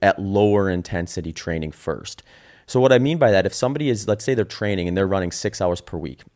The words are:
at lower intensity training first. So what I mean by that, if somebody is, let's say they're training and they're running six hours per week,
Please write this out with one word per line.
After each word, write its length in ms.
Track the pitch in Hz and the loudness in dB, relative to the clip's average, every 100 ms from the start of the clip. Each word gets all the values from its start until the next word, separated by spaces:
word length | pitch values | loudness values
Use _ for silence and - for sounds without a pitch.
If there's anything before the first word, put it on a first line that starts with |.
at 160 | 98 95 | 2 2
lower 520 | 98 101 104 101 98 | 0 2 4 4 2
intensity 640 | 90 90 90 87 - 80 | -2 -4 -6 -6 -6 -8
training 380 | 82 - 82 78 | -8 -6 -4 -6
first. 520 | - - 67 - - - - - _ - | -8 -8 -8 -10 -18 -20 -20 -20 _ -2
So 140 | 127 | 2
what 140 | 131 | 6
I 60 | 127 | 6
mean 180 | 135 165 | 4 2
by 140 | 127 | 4
that, 140 | 98 92 | 4 2
if 80 | |
somebody 360 | - 127 143 147 | 0 -2 0 -2
is, 180 | 110 101 | -2 -2
let's 160 | 104 | -2
say 120 | - 127 | -2 -2
they're 100 | 104 | -2
training 420 | - 104 98 87 | -4 -4 -2 0
and 80 | 90 | 0
they're 100 | 95 | 0
running 260 | 95 87 | 0 -2
six 280 | - 104 - | -4 -6 -2
hours 220 | 90 87 | -2 -2
per 160 | - 85 | -6 -10
week, 240 | 76 - - | -10 -12 -20